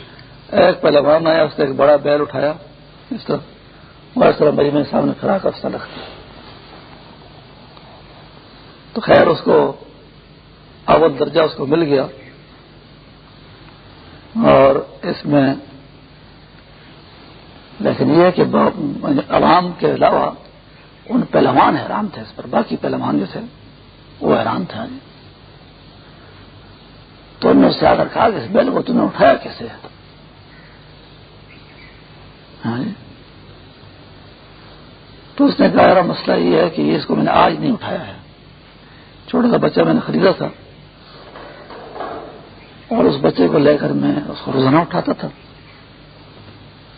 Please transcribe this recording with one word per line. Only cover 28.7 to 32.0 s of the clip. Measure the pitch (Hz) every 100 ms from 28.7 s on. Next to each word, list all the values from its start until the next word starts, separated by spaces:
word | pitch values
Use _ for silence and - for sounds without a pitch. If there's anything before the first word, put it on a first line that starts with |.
کو | 254
تم | - 240
نے |
اٹھایا | 208 - -
کیسے؟ | - - - 226 - - - - - - - - - - - - - - - - - - - - - - -